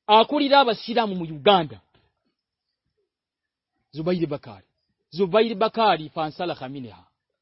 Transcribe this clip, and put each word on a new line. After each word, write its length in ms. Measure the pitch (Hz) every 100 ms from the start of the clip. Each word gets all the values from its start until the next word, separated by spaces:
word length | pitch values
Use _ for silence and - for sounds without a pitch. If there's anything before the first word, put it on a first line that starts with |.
| -
Akulira 520 | 220 226 294 277 277
abasiraamu 560 | 262 208 - 233 220 185
mu 80 |
Uganda. 560 | 165 156 202 190 156 107 _ _ _ _ _ _ _ _ _ _ _ _ _ _ _ _ _ _ _ _ _
Zubairi 340 | 143 160 180 160
Bakari. 400 | 143 - 98 _ _ _ _ _ 156
Zubairi 400 | 196 208 226 202
Bakari 540 | 220 226 220 165 151
fansalakha 600 | 170 156 - 180 147 131
minha. 360 | 139 120 95 _ _ _ _